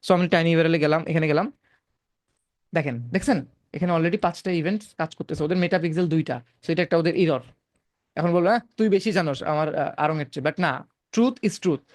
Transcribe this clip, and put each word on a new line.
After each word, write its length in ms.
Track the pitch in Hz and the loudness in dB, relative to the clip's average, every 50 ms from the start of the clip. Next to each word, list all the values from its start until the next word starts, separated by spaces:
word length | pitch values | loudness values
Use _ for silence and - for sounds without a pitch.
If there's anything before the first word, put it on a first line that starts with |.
| - | 2
So 100 | - 190 | 2 2
আমি 140 | 175 180 170 | 2 4 2
টাইনি 240 | - 170 165 170 | 2 2 4 4
ইউআরএল 240 | 165 160 165 165 165 | 4 4 4 4 2
এ 40 | 165 | 2
গেলাম, 260 | 147 151 151 165 160 165 | 2 2 2 0 0 -2
এখানে 200 | 160 165 156 156 | -2 0 0 2
গেলাম, 260 | 151 151 190 294 - _ _ _ _ _ _ _ _ _ _ _ _ _ _ _ _ _ _ _ _ _ _ _ - | 2 0 0 -2 -6 _ _ _ _ _ _ _ _ _ _ _ _ _ _ _ _ _ _ _ _ _ _ _ -4
দেখেন, 280 | 170 151 143 123 117 120 120 | -2 -2 -2 -4 -6 -8 -10
দেখছেন 360 | - - - - 262 165 123 - _ _ _ _ - | -12 -8 -2 -2 -2 -2 -2 -8 _ _ _ _ -8
এখানে 200 | 147 175 180 175 | -4 -2 0 0
already 240 | 165 165 170 175 - | 2 2 0 0 0
পাঁচটা 340 | - 175 170 - - 190 | -2 -2 -2 -2 -6 -4
ইভেন্ট 300 | 180 170 156 170 202 214 208 - _ _ | -2 -2 -2 -2 -4 -4 -8 -12 _ _
কাজ 180 | 165 160 - | -8 -8 -6
করতেছে, 280 | _ 180 - 160 165 151 | _ -8 -8 -6 -4 -2
ওদের 140 | 156 180 185 | 0 0 0
মেটা 220 | 175 170 185 185 | 0 2 0 0
পিক্সেল 280 | 160 170 156 165 180 170 | 0 0 -2 0 0 0
দুইটা। 340 | 156 160 151 - - 120 - _ _ _ _ | 0 0 0 -2 -6 -8 -8 _ _ _ _
So 80 | - | -4
এটা 120 | 165 160 180 | -2 -2 0
একটা 140 | - - 170 | 2 2 0
ওদের 180 | 165 175 - | 2 0 2
এরর। 240 | - 180 160 143 127 - - - _ _ _ _ _ _ _ _ _ _ _ _ | 2 2 2 2 -2 -4 -10 -20 _ _ _ _ _ _ _ _ _ _ _ _
এখন 180 | - 160 175 170 | -2 -2 2 2
বলবো, 140 | 175 170 185 | 2 2 2
"হ্যাঁ, 120 | 220 240 - _ _ - | 2 0 -2 _ _ 0
তুই 120 | 220 220 | 0 2
বেশি 220 | 196 196 190 226 | 2 2 0 0
জানোস 320 | 190 185 170 151 139 120 - | 0 0 0 0 -2 -4 -4
আমার, 320 | - 156 151 156 151 - | -4 -2 -2 -2 -2 -2
আহ, 180 | - 143 - - - | -2 -4 -4 -2 -2
আরং 240 | 151 151 160 156 | 0 0 0 -2
এর 80 | 147 - | -4 -6
চেয়ে," 160 | - 151 131 | -8 -4 -4
but 160 | 151 147 - | -4 -2 0
না, 260 | 180 160 131 131 - _ _ _ _ _ - | -2 -2 -2 -4 -10 _ _ _ _ _ 0
truth 360 | 226 233 254 254 - - 208 | 2 2 2 2 0 -4 -4
is 100 | - - | -4 0
truth। 200 | - 185 156 135 _ _ _ | -2 -2 -2 -2 _ _ _